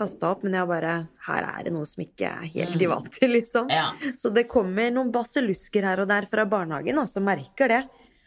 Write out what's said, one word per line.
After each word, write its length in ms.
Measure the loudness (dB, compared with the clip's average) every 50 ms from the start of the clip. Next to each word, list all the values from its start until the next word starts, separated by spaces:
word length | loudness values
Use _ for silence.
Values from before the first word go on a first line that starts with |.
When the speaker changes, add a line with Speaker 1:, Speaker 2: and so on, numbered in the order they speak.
Speaker 1:
kastet 240 | -6 -6 -4 -2 -2 -2
opp, 140 | 0 0 -2
men 80 | -2
jeg 80 | 0 0
har 80 | 0 0
bare, 240 | 0 0 0 -2 -2 -2 -4 -8 _ _ -6
her 220 | -4 -2 -2 -2 -4
er 140 | -6 -6 -6
det 80 | -4
noe 160 | -4 -4 -6 -6
som 160 | -8 -10 -10
ikke 240 | -10 _ -4 -4 -4
er 160 | -4 -6 -10
helt 320 | -8 -4 -4 -2 0 2
i 80 | 2 2
Speaker 2:
Mm. 80 | 4
Speaker 1:
vater, 360 | 2 0 -2 -8 0 2 4 4
liksom. 380 | 6 4 2 2 -2 -2 0 2
Speaker 2:
Ja. 140 | 2 2 2 0 -4 -4 -6 -6 -6
Speaker 1:
Så 140 | -2 -4 2 2
det 100 | 2 2 4
kommer 400 | 2 2 2 2 0 0 0 2
noen 180 | 2 0 0 0
basillusker 720 | 0 -2 -2 0 0 0 0 0 -2 -4 -6 -2 0 0
her 180 | 2 2 2 0
og 80 | 2 2
der 180 | 2 0 0
fra 180 | 0 0 0 2
barnehagen, 560 | 2 2 0 0 -2 -4 -4 -2 0 0 0
altså, 220 | 0 0 -2 0 2
merker 440 | 2 2 0 -2 -10 _ 0 2 4
det. 120 | 4 2 0 -4 -14 -20 -20 _ _ _ _